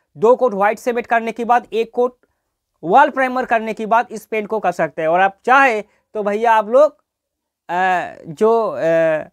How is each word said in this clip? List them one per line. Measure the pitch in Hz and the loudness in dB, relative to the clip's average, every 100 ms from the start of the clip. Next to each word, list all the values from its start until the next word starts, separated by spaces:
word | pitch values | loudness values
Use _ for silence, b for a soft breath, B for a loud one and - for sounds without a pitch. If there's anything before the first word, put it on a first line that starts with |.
| _ 143 | _ 0
दो | 208 247 | 2 4
कोट | 254 | 2
व्हाइट | 196 202 233 | 0 -2 -2
सीमेंट | 254 240 - | -4 -6 -2
करने | 233 226 | -2 -2
के | 220 | -6
बाद | 233 240 240 | 0 0 0
एक | 214 226 | -4 -4
कोट | - 247 - _ _ _ _ _ _ | -2 -4 -6 _ _ _ _ _ _
वॉल | 165 226 302 | 0 4 4
प्राइमर | 262 262 254 | 2 -2 -2
करने | 240 233 220 | -2 -2 -2
के | 214 220 | -6 -2
बाद | 226 240 | 0 0
इस | 220 - | -8 -8
पेंट | 220 208 | -8 -6
को | 220 | -4
कर | 196 | -4
सकते | 175 160 - | -2 -4 -4
हैं, | 160 | -2
और | 170 | 2
आप | 196 - | 0 -2
चाहे | - 262 269 220 202 _ _ | 0 2 4 0 -6 _ _
तो | 220 | -6
भैया | 202 208 226 | -4 -2 2
आप | 220 208 | 2 2
लोग, | 254 302 294 _ _ _ _ _ _ - | 2 2 0 _ _ _ _ _ _ -8
अ, | 175 185 180 131 - - | -2 0 -2 -4 -12 -18
जो, | 151 214 233 208 | -2 2 2 0
अ, | 135 160 165 160 156 - | -2 0 2 2 0 -6